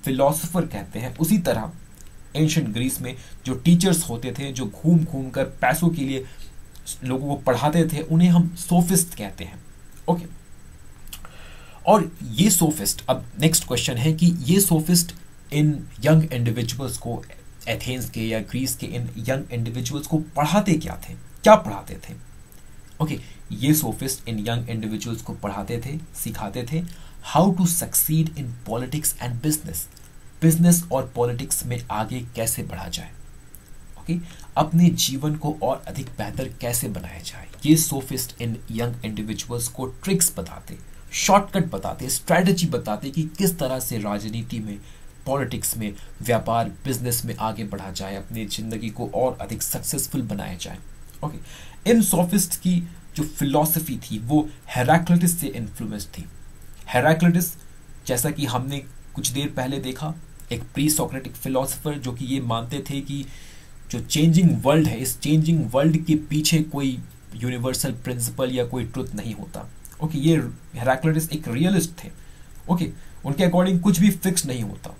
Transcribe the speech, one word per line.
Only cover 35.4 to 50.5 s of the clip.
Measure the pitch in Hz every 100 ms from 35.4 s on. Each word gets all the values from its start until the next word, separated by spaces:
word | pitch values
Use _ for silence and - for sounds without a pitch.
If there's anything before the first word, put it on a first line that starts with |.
| 151 151
और | 127 131 -
अधिक | 175 -
बेहतर | - 104 - 127 -
कैसे | 120 120 113
बनाया | 101 - -
जाए, | - - - - 147
ये | 160
sophist | - 139 - 127 - -
इन | 117 113 -
young | 113 120 120 110
individuals | 107 107 107 - 120 -
को | - 127
tricks | - - 180 - -
बताते, | 170 - - - - - -
shortcut | - - 196 202 190 156
बताते, | 98 - - 127
स्ट्रेटजी | - - 165 180 - 156
बताते | 123 110 104 135
कि | 160
किस | 156 - 196 170
तरह | 131 131
से | 123 117
राजनीति | 104 104 110 113 117 117
में, | 107 101 - - - - -
पॉलिटिक्स | 139 - 143 - 113
में, | 107 101 - -
व्यापार, | 107 113 113 117 110
business | 87 135 123 123 120 120
में | 117
आगे | 110 110
बढ़ा | 104 98 95
जाए, | 90 98 98
अपनी | - 113 104
ज़िंदगी | 104 110 110 110
को | 110 117
और | - 127 123
अधिक | 104 110
successful | - - - 143 - 135
बनाया | 117 101 101